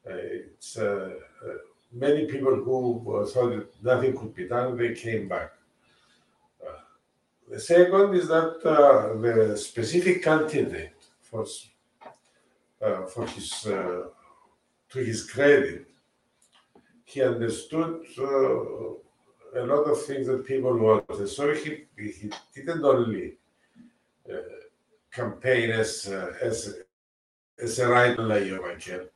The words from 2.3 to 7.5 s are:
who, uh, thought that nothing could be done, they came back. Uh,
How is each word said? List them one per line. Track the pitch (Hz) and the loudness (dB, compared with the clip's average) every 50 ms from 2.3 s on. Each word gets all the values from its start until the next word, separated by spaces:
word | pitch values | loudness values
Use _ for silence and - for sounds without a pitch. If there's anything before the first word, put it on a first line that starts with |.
| 139 131 135 135 131 | -4 0 2 2 2
who, | 131 - - 131 127 123 123 120 113 113 - 104 | 2 0 -2 -2 0 0 -2 -2 -4 -4 -4 -2
uh, | 104 104 | -2 -2
thought | 101 - 127 120 120 107 | 0 0 0 0 0 -2
that | 104 104 - _ _ | -4 -8 -12 _ _
nothing | 104 123 127 123 131 131 - | 0 2 2 4 2 0 -2
could | - 110 101 - | -2 -8 -12 -10
be | - 90 | -12 -8
done, | 92 120 123 127 131 120 | -4 -2 -2 -2 -2 -2
they | 113 120 113 113 | -2 -2 -2 -2
came | - - 113 110 107 98 | -6 -6 -6 -6 -4 -4
back. | 92 104 - - - _ _ _ _ _ _ _ _ _ _ _ _ _ _ _ _ _ _ _ _ _ _ - | -4 -6 -6 -6 -8 _ _ _ _ _ _ _ _ _ _ _ _ _ _ _ _ _ _ _ _ _ _ -16
Uh, | - - - - _ _ _ _ _ _ _ _ _ _ _ _ 120 | -16 -16 -16 -20 _ _ _ _ _ _ _ _ _ _ _ _ -14